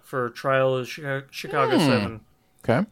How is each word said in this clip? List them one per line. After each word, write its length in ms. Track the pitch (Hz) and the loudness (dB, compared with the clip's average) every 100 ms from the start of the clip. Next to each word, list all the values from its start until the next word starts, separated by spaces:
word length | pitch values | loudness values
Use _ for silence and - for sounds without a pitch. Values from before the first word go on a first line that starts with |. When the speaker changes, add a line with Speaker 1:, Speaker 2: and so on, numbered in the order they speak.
Speaker 1:
for 260 | - 135 123 | -8 -4 -4
Trial 440 | - 139 131 131 131 | -4 0 2 2 0
of 100 | 120 | -4
Chica-, 380 | - 143 135 135 | -8 -6 -8 -8
Chicago 460 | - - 147 131 277 | -14 -4 0 2 4
Speaker 2:
Hmm. 80 | 147 | 4
Speaker 1:
Seven. 360 | 123 101 113 - _ _ _ - | 2 0 -8 -16 _ _ _ 0
Speaker 2:
Okay. 200 | 123 214 | 0 0